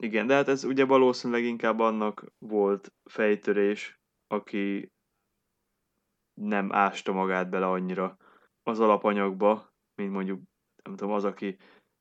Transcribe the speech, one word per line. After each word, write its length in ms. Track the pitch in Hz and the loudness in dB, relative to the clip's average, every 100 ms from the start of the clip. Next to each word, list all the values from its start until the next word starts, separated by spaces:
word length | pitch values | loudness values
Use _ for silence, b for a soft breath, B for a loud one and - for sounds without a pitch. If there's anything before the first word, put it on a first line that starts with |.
Igen, 240 | 117 107 117 | -4 -2 2
de 80 | |
hát 140 | 139 135 | 2 4
ez 160 | 135 | 0
ugye 200 | 120 135 | 0 2
valószínűleg 600 | 131 135 127 123 127 120 | 4 6 6 2 -2 -2
inkább 340 | 120 117 113 110 | -2 -2 0 2
annak 460 | 113 110 104 104 - _ | 0 0 -4 -6 -16 _
volt 540 | 107 107 98 98 - _ | -4 0 2 0 -6 _
fejtörés, 960 | - - 107 101 - 101 101 104 - - _ _ - | -10 -2 0 2 0 2 0 -2 -10 -18 _ _ -8
aki 640 | 104 - 104 98 98 - _ _ _ _ _ _ _ _ _ _ _ _ _ _ | -8 -6 -6 -4 -6 -8 _ _ _ _ _ _ _ _ _ _ _ _ _ _
nem 380 | - 104 101 98 | -10 -4 -2 0
ásta 400 | 101 98 - - | 2 2 0 -4
magát 380 | 95 95 92 90 | -2 0 -2 -2
bele 160 | 92 92 | -2 0
annyira 500 | 92 92 92 92 - b b b _ | -2 -4 -4 -6 -8 b b b _
az 180 | - 110 | -6 2
alapanyagba, 920 | 110 101 107 104 98 95 104 107 - _ _ | 4 4 2 0 -2 2 2 2 -4 _ _
mint 180 | - 101 | -10 -6
mondjuk, 280 | 98 95 95 - _ _ _ | -6 -6 -8 -12 _ _ _
nem 120 | - 98 | -16 -10
tudom, 160 | 101 | -4
az, 120 | 104 | -2
aki, 320 | 98 95 101 92 b b b _ | -2 -4 -8 -10 b b b _